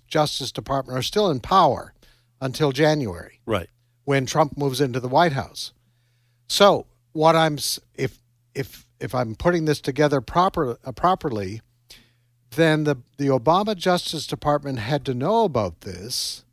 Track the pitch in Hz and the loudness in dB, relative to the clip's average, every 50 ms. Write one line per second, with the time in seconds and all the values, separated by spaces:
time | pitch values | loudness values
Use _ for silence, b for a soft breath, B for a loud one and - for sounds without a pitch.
0 | _ - - 156 151 143 - - 143 117 - - 110 - 139 135 131 - 127 131 | _ -4 0 0 0 0 -2 -6 -10 -10 -10 -10 -6 -4 -4 -4 -4 -4 -6 -6
1 | 127 - - 208 214 190 151 127 - - 190 190 175 143 117 104 - - - _ | -4 -2 0 0 2 2 0 -2 -2 2 4 6 6 6 4 0 -6 -12 -18 _
2 | _ _ _ _ _ _ _ - 135 135 120 - 156 143 131 131 156 151 156 156 | _ _ _ _ _ _ _ -8 -8 -6 -4 -2 -2 0 2 2 2 2 2 2
3 | 135 104 87 87 - - _ _ _ - 110 92 85 - _ _ _ _ _ _ | -2 -4 -8 -10 -12 -16 _ _ _ -4 -4 -4 -4 -6 _ _ _ _ _ _
4 | - - 139 139 131 117 - 151 160 147 - - 143 139 131 123 143 131 117 131 | -4 -2 0 0 0 0 0 0 0 0 0 -4 -4 -2 0 0 -2 -2 -2 -4
5 | 120 127 127 143 175 175 135 131 98 - - - - - _ _ _ _ _ _ | -4 0 2 4 4 4 2 -2 -6 -8 -10 -14 -14 -14 _ _ _ _ _ _
6 | _ _ _ _ _ _ _ _ _ - - - 202 202 185 165 - _ _ _ | _ _ _ _ _ _ _ _ _ -4 2 6 6 6 6 4 0 _ _ _
7 | _ _ - 160 156 165 165 165 160 160 151 139 - - - - - _ _ - | _ _ -2 2 4 6 6 6 4 2 0 -2 -4 -6 -6 -8 -10 _ _ -6
8 | 135 127 - _ _ _ _ _ _ _ - 139 135 - - - - _ _ - | -6 -6 -6 _ _ _ _ _ _ _ -10 -10 -10 -10 -12 -20 -20 _ _ -12
9 | - 127 - 127 123 113 107 - - 170 180 170 160 156 147 - - - 131 139 | -10 -6 -4 -2 -2 -4 -4 -2 0 2 2 2 2 0 -2 -2 -2 -4 0 2
10 | 151 147 143 139 117 - - 170 175 190 - 175 151 123 113 - - 135 123 - | 2 2 2 0 -2 -2 0 2 2 2 2 -2 -2 -4 -4 -8 -10 -14 -6 -2
11 | - 175 185 180 - 151 120 104 101 95 107 113 - _ _ _ _ b b b | 0 0 0 0 -2 -4 -4 -4 -6 -6 -8 -12 -14 _ _ _ _ b b b
12 | b b b b b b b _ _ _ - - 165 160 156 151 156 147 143 123 | b b b b b b b _ _ _ 0 2 2 4 4 2 2 0 -2 -2
13 | - _ _ - 139 139 135 131 117 156 165 185 208 214 214 170 - 185 180 175 | -6 _ _ -2 0 2 2 2 4 4 2 2 2 0 -4 -2 0 0 0 0
14 | - - - 151 - - 160 - - 151 147 147 143 143 131 120 104 110 147 143 | -2 -4 -8 -8 -8 -8 -8 -4 -2 0 0 0 -2 -4 -6 -6 -4 -2 -2 -2
15 | 127 139 127 123 131 170 214 233 226 190 135 120 104 90 85 - - 101 90 87 | -2 -4 -4 -2 0 0 2 2 2 2 0 0 -2 -2 -4 -8 -12 -14 -12 -12
16 | 92 113 131 - - - - - - _ | -12 -10 -8 -6 -6 -8 -10 -12 -16 _